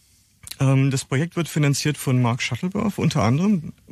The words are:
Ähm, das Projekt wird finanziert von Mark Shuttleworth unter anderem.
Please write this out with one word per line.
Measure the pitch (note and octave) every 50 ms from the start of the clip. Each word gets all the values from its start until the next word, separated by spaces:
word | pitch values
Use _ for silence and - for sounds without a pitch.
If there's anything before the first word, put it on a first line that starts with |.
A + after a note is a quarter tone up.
| _ _ _ _ _ _ _ _ - - - -
Ähm, | C#3 C3 C3+ C3+ C3+ C#3
das | C3+ C3+ -
Projekt | - - C3 D#3+ E3+ -
wird | - E3+ -
finanziert | - E3+ D3 C#3+ C#3 - - D3+ D3 -
von | - - B2+ B2+
Mark | B2+ A#2 A#2 -
Shuttleworth | - - - A#2 - F3+ F#3+ G#3 - G#3+ F#3+ -
unter | F#2 D#3 - D#3 G2+
anderem. | G#2+ B2 C#3+ F3+ G#3 G#3+ F3 D3+ - - _ _ -